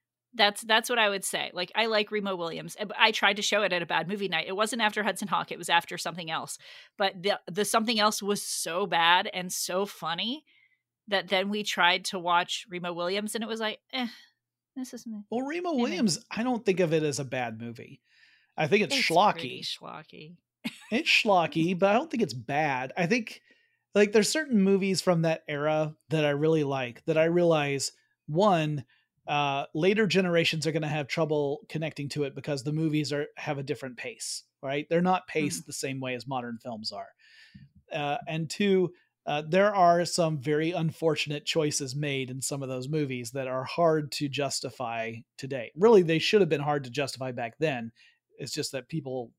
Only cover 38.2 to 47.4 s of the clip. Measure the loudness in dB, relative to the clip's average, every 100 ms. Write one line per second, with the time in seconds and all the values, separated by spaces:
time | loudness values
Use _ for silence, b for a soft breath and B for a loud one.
38.2 | -4 -6 -6 0 4 4 2 b b _
39.2 | -4 -4 0 4 4 6 6 6 2 0
40.2 | 0 0 0 0 0 0 -2 0 0 0
41.2 | -2 -4 -2 0 0 -2 -4 -4 -4 -4
42.2 | -4 -6 -6 -6 -6 -6 -4 -2 -2 -4
43.2 | -6 -6 -4 -4 -4 2 4 4 0 -4
44.2 | -4 -2 -2 -2 -8 -8 -6 -4 -6 -8
45.2 | -16 -14 -10 -8 -8 2 8 8 8 2
46.2 | 4 4 4 2 0 -2 -2 -6 -6 -6
47.2 | -8 -6